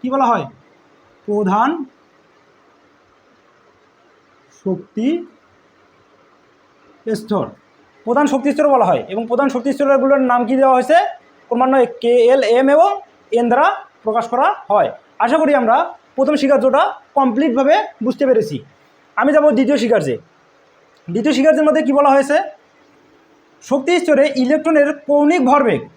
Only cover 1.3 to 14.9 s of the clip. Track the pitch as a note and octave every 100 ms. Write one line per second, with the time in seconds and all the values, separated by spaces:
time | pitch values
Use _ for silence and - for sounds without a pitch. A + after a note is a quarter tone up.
1.3 | G#3 F#3+ G3+ B3+ E4+ C4 _ _ _ _
2.3 | _ _ _ _ _ _ _ _ _ _
3.3 | _ _ _ _ _ _ _ _ _ _
4.3 | _ _ _ G3 F3+ - - B3 E4+ -
5.3 | _ _ _ _ _ _ _ _ _ _
6.3 | _ _ _ _ _ _ _ A3 G#3+ -
7.3 | G3+ A#2+ - _ _ _ _ - B3 D4
8.3 | C4+ C#4 C#4+ D4+ C4+ G3 C#3+ - G3 A3+
9.3 | B3 C#4 B3+ B3+ C#4 C#4 C#4 C4+ C#4 B3+
10.3 | A#3+ A#3 C4+ C4+ B3+ B3+ E4 A4 - _
11.3 | _ _ B3 B3+ C4+ A#3+ - A#3 B3 A#3
12.3 | C4+ A3 A#3 C4+ D4 F#4+ G4+ - _ _
13.3 | A3+ A#3+ B3 E4+ G4 - _ A3 A3 A3+
14.3 | B3 D#4 G#4+ - G#3 C3+